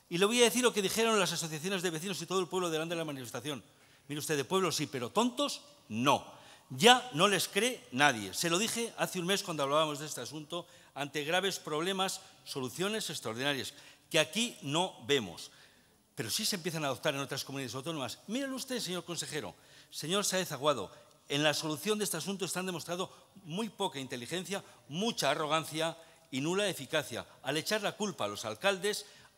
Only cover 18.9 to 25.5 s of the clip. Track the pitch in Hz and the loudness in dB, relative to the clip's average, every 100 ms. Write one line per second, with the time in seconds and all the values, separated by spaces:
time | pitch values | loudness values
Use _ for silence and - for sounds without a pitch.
18.9 | 180 170 165 147 147 95 - - - - | -6 -6 -8 -4 -6 -6 -12 -20 -20 -16
19.9 | - 151 196 190 190 175 139 147 127 92 | -10 -2 0 2 0 -2 0 2 2 -2
20.9 | - - - - 143 151 147 160 151 214 | -10 -20 -20 -2 2 4 2 -2 -2 0
21.9 | 214 196 165 151 190 180 180 185 165 165 | 0 0 -2 -4 -4 -4 -4 -4 -6 -6
22.9 | 180 180 - - - 147 175 226 - 190 | -6 -6 -8 -20 -20 -8 -6 -4 -2 -2
23.9 | 139 127 127 120 175 170 190 - - - | -2 -6 -8 -6 -6 -4 -6 -6 -20 -8
24.9 | 156 226 - 143 151 151 | -2 -2 2 2 4 2